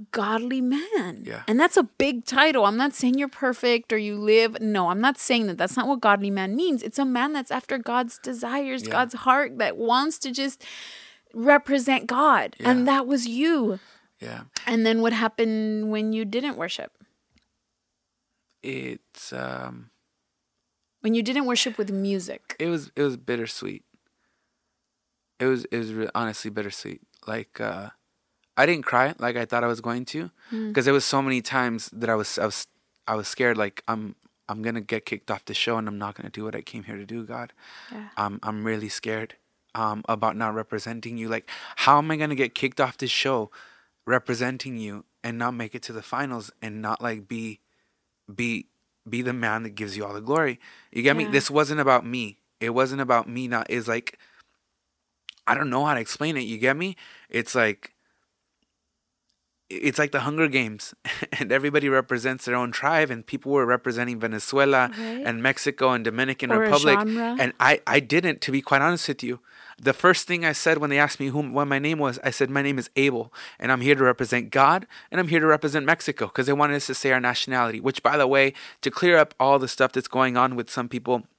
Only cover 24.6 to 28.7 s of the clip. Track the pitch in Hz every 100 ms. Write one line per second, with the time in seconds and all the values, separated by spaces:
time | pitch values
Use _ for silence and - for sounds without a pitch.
24.6 | _ _ _ _ _ _ _ - 127 127
25.6 | - 117 110 110 110 113 113 107 110 104
26.6 | 101 - 92 92 _ _ - 110 107 -
27.6 | 110 92 104 - _ _ _ _ _ -
28.6 | 147